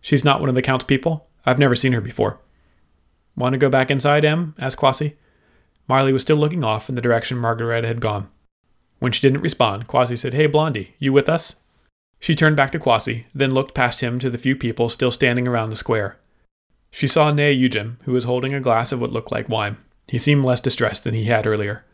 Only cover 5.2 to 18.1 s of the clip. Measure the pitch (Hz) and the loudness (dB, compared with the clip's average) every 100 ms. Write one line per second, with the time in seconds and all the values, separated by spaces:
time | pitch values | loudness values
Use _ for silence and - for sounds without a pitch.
5.2 | _ _ _ _ _ _ - 131 135 131 | _ _ _ _ _ _ -2 2 2 0
6.2 | - 151 151 175 120 107 - 127 120 117 | 2 2 2 0 -2 -2 -4 -2 2 0
7.2 | - 123 117 113 117 117 113 117 113 104 | 0 -4 -2 -2 -2 -2 -2 -2 -2 -4
8.2 | 101 _ _ _ _ _ _ _ 127 120 | -8 _ _ _ _ _ _ _ -2 2
9.2 | 139 139 - - 113 98 117 127 120 120 | 2 2 -2 0 -2 -2 -2 0 0 -2
10.2 | 131 127 151 151 156 123 - _ 139 135 | -4 0 2 2 0 -4 -8 _ 2 2
11.2 | 139 165 - - _ _ _ _ _ _ | 4 0 -2 -12 _ _ _ _ _ _
12.2 | - 156 156 151 135 160 - 113 - 117 | -2 2 4 4 0 0 0 0 0 -6
13.2 | - 135 135 131 131 - 123 - 123 120 | -10 -2 0 2 -2 0 -2 0 -4 -4
14.2 | 131 120 131 135 120 110 117 - 127 120 | -4 -4 -2 -2 -4 -2 -2 0 -2 2
15.2 | 131 120 123 120 110 110 - 110 98 - | 0 2 0 -2 -2 -6 -2 -2 -2 -10
16.2 | _ _ _ _ _ _ _ - 139 160 | _ _ _ _ _ _ _ -4 0 2
17.2 | 151 147 147 135 127 113 107 120 - | 2 4 2 4 2 0 -6 -10 -2